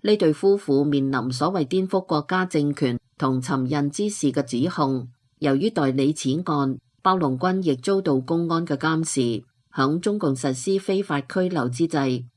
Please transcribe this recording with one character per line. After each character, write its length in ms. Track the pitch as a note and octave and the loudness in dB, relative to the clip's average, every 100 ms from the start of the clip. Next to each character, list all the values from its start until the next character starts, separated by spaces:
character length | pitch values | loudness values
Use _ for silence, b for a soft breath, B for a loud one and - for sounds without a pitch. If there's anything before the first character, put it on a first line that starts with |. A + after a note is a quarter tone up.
呢 140 | G#3 G#3 | 2 4
對 160 | E3+ | 4
夫 240 | D3+ G3 G3+ | 4 4 2
婦 260 | G3+ C#3 | 4 2
面 280 | C#3+ C#3+ C3+ | 4 2 0
臨 200 | C3+ B2 | 0 -2
所 220 | B2+ D3+ | 0 0
謂 120 | F#3+ C#3 | 0 0
顛 220 | F#3 F#3+ | 0 0
覆 180 | F#3+ F#3 | -2 0
國 200 | D3+ C#3+ | -2 0
家 160 | F#3 F#3 | -2 0
政 280 | D#3+ C#3+ | 0 0
權 260 | C#3+ C3+ A#2+ _ _ | 0 -2 -2 _ _
同 200 | C#3 C3 | 0 0
尋 280 | B2+ C3+ B2+ | -2 -2 0
釁 200 | D3 C#3+ | 0 -2
滋 200 | C#3+ G#3 | -2 -4
事 220 | G#3 C#3+ | 0 0
嘅 120 | C3 | 0
指 240 | C3 A#2+ D#3 | -2 0 -2
控。 400 | F3 C#3 C3 B2 _ _ _ | 0 0 -2 -6 _ _ _
由 180 | D3+ C3+ | 0 2
於 140 | G3+ | 0
代 220 | G3 C#3 | 0 0
理 200 | C3 C3+ | 2 0
此 180 | D3+ C3+ C#3+ F3+ | 0 -2 -2 -2
案， 320 | D3 C3+ C3 _ _ | -2 -2 -4 _ _
包 140 | F#3+ F#3 | 0 2
龍 200 | D3+ C3 | 0 0
軍 240 | F3+ F#3+ | 0 0
亦 140 | F3+ C3 | 0 0
遭 240 | B2+ G3 | 0 0
到 200 | F#3+ C3+ | 2 0
公 280 | C3 E3 E3+ | 2 -2 0
安 160 | E3 E3+ | -2 -2
嘅 100 | C#3 | -2
監 300 | D#3+ D#3+ E3 | 0 0 0
視。 360 | - B2 A2 - _ _ | 0 0 -2 -8 _ _
響 260 | - C3+ E3 | -2 0 2
中 180 | G#3 G#3 | -2 0
共 180 | F3 C3 | -2 0
實 180 | C#3+ | -2
施 260 | B2+ G3 G3 | -4 -2 -2
非 240 | F#3+ F#3+ | 0 -2
法 160 | G3+ C#3+ | -2 -4
拘 280 | - F#3+ F#3 | -2 -2 0
留 180 | F3 B2 | 0 -4
之 180 | B2 E3 | -2 0
際 360 | D3+ C3+ B2+ B2 | 0 0 -2 -6